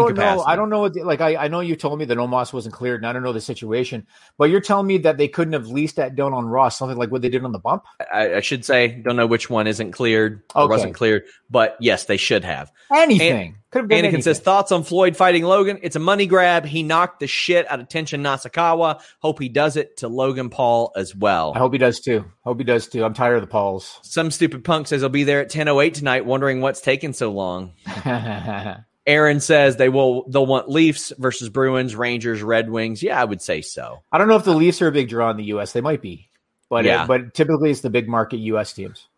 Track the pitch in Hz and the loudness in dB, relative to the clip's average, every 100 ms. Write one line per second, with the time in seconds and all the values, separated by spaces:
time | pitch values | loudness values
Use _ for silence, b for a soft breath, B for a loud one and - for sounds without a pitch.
0 | 233 202 196 190 156 175 214 214 202 170 | 4 2 2 2 2 0 0 0 0 -2
1 | 170 143 160 156 147 170 175 160 147 151 | -2 0 0 0 -2 -4 -4 -4 -4 -4
2 | 135 120 123 123 120 127 110 - 123 117 | -4 -2 0 -2 -2 -8 -10 -8 -6 -4
3 | 117 123 127 110 - 113 110 120 123 117 | -6 -6 -6 -6 -8 -10 -4 -4 -4 -8
4 | - b b - 151 190 202 202 196 185 | -14 b b 0 2 2 2 0 2 2
5 | 156 147 147 - 160 151 113 135 151 - | 2 2 0 0 -2 -4 -4 -4 -2 -2
6 | 131 135 139 127 117 127 127 - 131 120 | -4 -2 -2 -2 0 2 2 0 -6 -4
7 | 113 127 120 123 127 101 117 190 b b | -4 -2 -2 -2 -4 -4 -2 -4 b b
8 | - 101 104 95 - 127 131 127 120 120 | -4 -2 0 0 -2 -4 0 2 2 0
9 | 120 120 117 117 - 113 107 104 104 - | -2 0 2 0 0 0 0 -2 -6 -2
10 | 117 110 107 104 - 143 143 110 95 90 | 2 4 2 -2 -4 2 4 2 0 0
11 | 113 104 B B _ 120 110 - 117 95 | 2 2 B B _ 2 2 2 0 0
12 | - 98 - 107 90 69 73 b b 294 | 0 -2 0 0 0 -8 -10 b b 4
13 | 320 196 165 117 85 - _ 254 214 170 | 6 6 4 0 -6 -14 _ -4 2 2
14 | 175 160 165 147 190 196 196 175 - 180 | 2 0 0 0 2 2 2 -2 0 2
15 | 185 160 185 175 170 202 196 196 170 156 | 2 4 4 4 4 4 2 -2 -6 -2
16 | 170 202 190 185 175 170 147 160 156 165 | 0 0 4 4 4 2 0 -4 0 0
17 | 180 - 139 - - 175 147 135 123 160 | 0 -4 -6 -4 2 2 0 -6 -6 -8
18 | 151 147 143 139 - 170 170 165 160 151 | -6 -6 -4 -4 -4 -2 0 2 0 -2
19 | B B 156 151 127 143 156 147 - - | B B -4 -4 -2 0 0 0 -6 -8
20 | 117 127 135 131 123 - 120 117 117 98 | -8 -2 -2 -2 -6 0 2 2 0 -4
21 | 95 98 104 87 78 110 127 131 123 120 | -8 -2 2 2 0 0 0 4 2 2
22 | 135 110 87 _ 120 120 123 117 - 117 | -2 -2 -4 _ -6 -4 0 0 0 -2
23 | 110 107 120 120 98 110 101 95 - - | -2 0 2 2 0 -2 -2 -4 -10 -20
24 | - 165 160 - 165 135 165 156 143 143 | -6 -4 -4 0 0 0 -2 -2 0 -2
25 | 131 143 143 143 139 156 151 139 160 160 | 0 0 2 0 -2 -2 0 2 2 0
26 | 139 127 120 135 139 127 135 135 139 139 | -2 -2 0 0 0 0 -2 -2 -2 -2
27 | 151 127 113 98 92 90 92 - - 101 | -4 -4 -4 -2 -4 -6 -10 -14 -14 -8
28 | 131 120 110 98 101 98 104 98 _ _ | -4 -4 -6 -8 -8 -8 -10 -14 _ _
29 | 147 147 151 147 151 151 139 120 131 135 | 0 4 4 2 4 6 6 4 2 4
30 | 131 123 131 139 131 131 - 156 160 147 | 2 0 0 0 2 0 0 2 2 2
31 | - - 127 - 117 135 131 131 127 107 | -8 -4 -4 -4 -6 0 0 0 -2 -4
32 | 120 120 117 107 107 117 113 113 113 104 | -4 -2 -4 -4 0 0 0 -4 -4 -4
33 | 185 - 113 98 - 78 - - 57 58 | -2 0 -2 -4 -6 -6 -6 -14 -14 -16
34 | _ 160 214 220 202 156 175 170 170 147 | _ 2 4 4 4 4 4 4 2 2
35 | 120 117 113 107 104 104 101 120 143 147 | 0 0 0 -2 -4 -6 -4 -4 -2 -4
36 | 92 87 _ _ _ _ _ 117 113 82 | -6 -16 _ _ _ _ _ 0 2 0
37 | 90 127 120 - 151 151 151 139 123 120 | 0 0 0 -2 0 2 0 0 -2 -4
38 | 110 117 110 120 110 107 104 - 98 101 | 0 -2 -2 -6 -4 -4 -4 -10 -16 -16
39 | _ | _